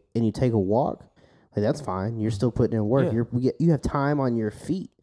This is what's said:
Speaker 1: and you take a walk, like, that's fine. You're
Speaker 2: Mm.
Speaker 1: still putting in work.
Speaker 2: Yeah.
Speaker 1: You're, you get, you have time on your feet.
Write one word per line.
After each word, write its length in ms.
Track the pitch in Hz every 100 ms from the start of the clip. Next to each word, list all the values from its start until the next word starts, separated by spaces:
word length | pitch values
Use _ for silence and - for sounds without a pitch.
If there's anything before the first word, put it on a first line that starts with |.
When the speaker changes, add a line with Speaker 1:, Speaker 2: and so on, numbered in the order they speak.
| _ 113
Speaker 1:
and 100 | 113
you 60 |
take 180 | 101 127
a 80 | 113
walk, 460 | 92 107 147 - - _ _ _ _ -
like, 60 |
that's 160 | 104 147
fine. 380 | - 95 98 117
You're 120 | 110
Speaker 2:
Mm. 40 | 107
Speaker 1:
still 160 | 120
putting 240 | - 113 110
in 140 | 104
work. 160 | 131 180
Speaker 2:
Yeah. 60 |
Speaker 1:
You're, 160 | 113 120
you 60 | 120
get, 200 | 127 -
you 100 | 165
have 100 | 151
time 360 | - 147 139 147
on 160 | 131 117
your 140 | 107
feet. 400 | - - 185 - _